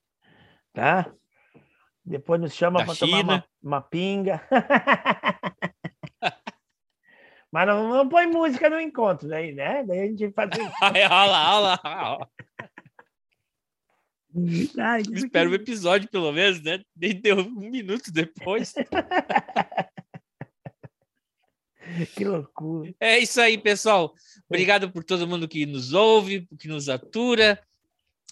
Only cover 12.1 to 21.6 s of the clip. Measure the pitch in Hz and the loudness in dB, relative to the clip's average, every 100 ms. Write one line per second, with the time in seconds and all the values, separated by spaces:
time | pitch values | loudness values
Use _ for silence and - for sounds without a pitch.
12.1 | 127 131 - - - 107 - - - _ | -6 -10 -18 -20 -20 -20 -20 -20 -20 _
13.1 | _ _ _ _ _ _ _ _ _ _ | _ _ _ _ _ _ _ _ _ _
14.1 | _ _ 170 175 170 285 - 226 233 208 | _ _ -4 -2 -2 -4 -2 -2 -2 -2
15.1 | 196 262 170 175 190 214 226 175 202 202 | -6 -2 0 2 0 -4 -4 0 0 0
16.1 | 196 160 151 196 180 151 185 - 165 180 | -2 -2 2 2 0 -4 -8 -10 -6 -4
17.1 | 190 214 196 190 240 208 254 190 233 - | 0 2 2 0 -8 -8 -8 -6 -6 -4
18.1 | 160 165 - 180 214 - 302 - 370 - | -4 -4 -6 -4 -4 -4 -8 -6 -4 -2
19.1 | 359 277 269 - 226 - - 185 - - | -2 0 -2 -2 -2 -2 -4 -8 -12 -20
20.1 | - _ _ - _ - - - _ _ | -20 _ _ -20 _ -20 -20 -20 _ _
21.1 | _ _ _ _ _ | _ _ _ _ _